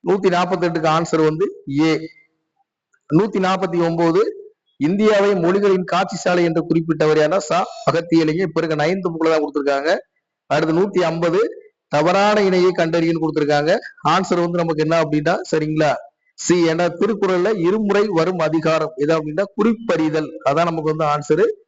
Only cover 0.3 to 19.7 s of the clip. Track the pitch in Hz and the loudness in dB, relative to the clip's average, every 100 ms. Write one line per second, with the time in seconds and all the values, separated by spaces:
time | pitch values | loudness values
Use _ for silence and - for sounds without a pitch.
0.3 | 175 180 185 170 165 160 160 165 160 156 | 0 0 0 -2 0 0 0 0 2 2
1.3 | 156 208 - - 139 160 156 160 _ _ | 0 -4 -6 -6 0 0 0 -4 _ _
2.3 | _ _ _ _ _ _ _ _ 156 214 | _ _ _ _ _ _ _ _ 2 2
3.3 | 202 185 190 190 170 170 165 170 165 - | 0 -2 -2 -2 -2 -2 0 0 2 0
4.3 | - - _ _ _ 143 202 214 208 202 | -4 -18 _ _ _ -2 2 2 4 2
5.3 | 196 170 196 202 185 170 175 196 190 196 | 2 0 2 2 0 0 -2 -2 -4 -2
6.3 | 180 170 165 165 165 165 156 156 156 151 | 0 0 0 0 -2 -2 0 2 2 2
7.3 | 190 - 170 208 - - 156 165 165 156 | 0 -2 -4 -4 -4 -2 -2 2 2 2
8.3 | 160 185 160 160 151 151 190 180 165 160 | 0 -2 -2 -2 -2 -2 -2 -4 -2 0
9.3 | 160 147 143 139 139 147 208 - _ _ | 2 0 -2 -2 0 0 -2 -4 _ _
10.3 | _ _ 143 160 160 202 180 165 165 170 | _ _ -2 0 0 0 0 -2 0 0
11.3 | 175 285 - - _ _ 143 156 185 202 | 0 -2 -4 -20 _ _ 0 2 2 2
12.3 | 214 196 185 180 175 165 170 165 165 156 | 2 2 4 2 2 0 0 0 0 -2
13.3 | 156 147 147 151 208 - - 151 175 185 | -2 0 0 2 0 -2 -4 0 0 2
14.3 | 175 170 175 170 156 156 165 156 151 151 | 0 0 -2 -2 -2 0 0 0 0 0
15.3 | 190 359 156 151 156 151 131 - _ _ | -2 -2 -4 -2 0 0 0 -6 _ _
16.3 | _ - 175 165 160 175 170 202 220 196 | _ 0 2 2 2 -2 0 -2 0 0
17.3 | 185 185 220 170 214 208 202 214 170 160 | 0 0 0 0 0 0 0 2 0 0
18.3 | 180 156 160 160 160 156 - 147 165 156 | 0 0 0 0 0 -2 -4 0 0 -2
19.3 | 151 151 - 214 | -4 -4 0 0